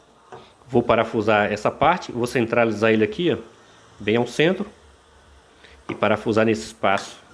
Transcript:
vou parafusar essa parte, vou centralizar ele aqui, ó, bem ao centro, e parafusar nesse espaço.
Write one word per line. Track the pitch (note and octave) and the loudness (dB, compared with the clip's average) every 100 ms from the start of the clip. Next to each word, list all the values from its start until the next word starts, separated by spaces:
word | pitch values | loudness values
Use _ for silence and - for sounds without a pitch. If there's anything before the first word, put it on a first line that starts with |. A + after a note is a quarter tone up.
| _ _ _ - - _ - | _ _ _ -20 -20 _ -2
vou | B2+ | 0
parafusar | - A#2 A2+ A#2+ G#2 G#2 G2+ | 2 2 0 -2 2 2 2
essa | G2+ B2+ | -2 -4
parte, | - D3 F3+ - | 0 0 0 -4
vou | A#2+ A#2+ | -6 -4
centralizar | C3 A2+ A#2 A#2 G#2 A2+ | -2 0 2 0 2 2
ele | A2 | 2
aqui, | G#2+ - F3 | 2 0 -2
ó, | A2+ - - - - - - | -2 -6 -20 -20 -20 -20 -8
bem | G#2 A#2 | -2 0
ao | A#2+ | 0
centro, | - D#3 F#3+ G3+ - - _ _ _ _ _ _ _ - - - | 0 0 0 -6 -14 -20 _ _ _ _ _ _ _ -20 -18 -14
e | |
parafusar | - G#2 G#2+ - G#2+ A2+ | -2 0 0 0 2 2
nesse | A2 | 0
espaço. | - - G2+ G2 - - - | -6 -4 0 0 -4 -18 -20